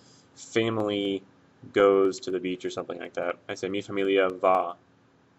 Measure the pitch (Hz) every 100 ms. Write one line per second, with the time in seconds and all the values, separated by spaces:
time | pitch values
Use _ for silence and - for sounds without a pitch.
0 | _ - _ - - 117 113 113 104 101
1 | 101 95 - _ _ _ 104 104 101 98
2 | 95 92 - 92 92 90 90 92 85 85
3 | 85 - 87 - - 104 92 98 98 101
4 | 98 98 92 90 95 92 87 87 _ _
5 | _ _ _